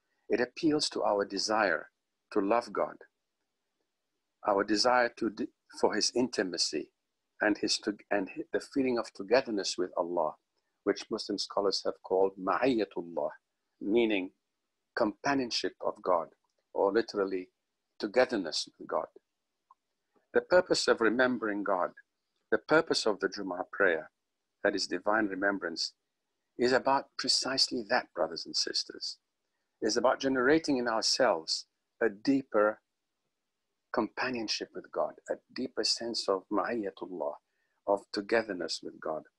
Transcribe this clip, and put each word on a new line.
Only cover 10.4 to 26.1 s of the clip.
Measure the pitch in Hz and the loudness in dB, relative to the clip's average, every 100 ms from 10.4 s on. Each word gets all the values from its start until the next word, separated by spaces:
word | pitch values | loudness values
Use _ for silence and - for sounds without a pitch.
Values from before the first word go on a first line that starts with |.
| _ _ _ _ | _ _ _ _
which | 104 - - | -2 -2 -4
Muslim | 110 - 98 | -6 -4 -6
scholars | - - 101 - | -4 0 0 0
have | 101 - | -4 -6
called | - 95 98 98 | 0 2 2 0
ma'iyatullah, | 95 90 131 113 98 92 85 80 73 - _ _ _ - | -2 0 2 2 0 -6 -6 -4 -4 -6 _ _ _ -8
meaning | 101 117 110 98 92 _ _ _ _ _ _ - | 0 2 2 0 -4 _ _ _ _ _ _ -2
companionship | 107 - 143 139 120 - 92 - | -2 -2 -2 -2 -2 -2 -4 -4
of | 98 - | -6 -4
God, | 95 87 76 _ _ _ _ | 0 0 0 _ _ _ _
or | - 98 | 0 2
literally | 107 113 104 98 95 90 _ _ _ _ - | 2 0 -2 -2 -4 -8 _ _ _ _ -8
togetherness | 110 120 127 110 80 - - - | -2 2 2 2 -2 -6 -8 -12
with | - | -6
God. | 82 - - _ _ _ _ _ _ _ _ _ _ _ | -6 -6 -14 _ _ _ _ _ _ _ _ _ _ _
The | 120 | 0
purpose | - 180 180 160 - | 4 4 4 2 2
of | 117 | 4
remembering | 110 120 127 117 110 101 | 4 4 2 2 -2 -2
God, | 98 92 80 - _ _ _ _ - | 0 0 0 -4 _ _ _ _ -2
the | 110 | -2
purpose | - 156 160 139 110 | 4 2 4 0 0
of | 95 | 0
the | 98 | -2
Jumu'ah | 104 95 90 - | -4 -6 -6 -6
prayer, | - 95 80 - _ _ _ _ _ | 2 2 2 -4 _ _ _ _ _
that | 101 | 0
is | 98 - | 0 -4
divine | 90 104 110 101 | -2 0 2 0
remembrance, | 92 101 98 85 82 - _ _ | 0 0 0 -4 -6 -8 _ _